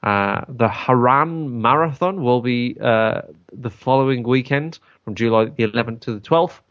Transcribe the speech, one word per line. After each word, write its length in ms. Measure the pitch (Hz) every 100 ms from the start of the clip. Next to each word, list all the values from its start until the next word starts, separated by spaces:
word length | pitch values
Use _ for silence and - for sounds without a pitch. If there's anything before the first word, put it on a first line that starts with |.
Uh, 380 | - 101 101 101 -
the 180 | 123 113
Haran 920 | 107 - 127 120 135 160 165 147 120
Marathon 600 | 113 139 165 135 180 190
will 200 | 123 123
be, 340 | 120 120 120 -
uh, 400 | 123 113 110 - - - _
the 160 | - 123
following 540 | - - 135 135 127
weekend 560 | 117 131 127 139 156 170 _ _ -
from 100 | 95
July 300 | 117 110 110
the 180 | 151
eleventh 380 | 110 113 113 117
to 120 | -
the 60 | 107
twelfth. 420 | 107 165 175 - _